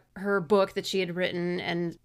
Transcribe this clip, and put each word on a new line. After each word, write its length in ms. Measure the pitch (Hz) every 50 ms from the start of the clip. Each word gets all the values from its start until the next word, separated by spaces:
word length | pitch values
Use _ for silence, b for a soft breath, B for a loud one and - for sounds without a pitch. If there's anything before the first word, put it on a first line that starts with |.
| _ _ -
her 240 | 185 190 202 202 196
book 320 | 170 139 214 196 190 196 -
that 120 | 196 185
she 140 | - - 190
had 160 | 185 175 170
written, 440 | 180 185 - - 175 175 175 175 180
and 360 | - - 170 170 175 170 160 -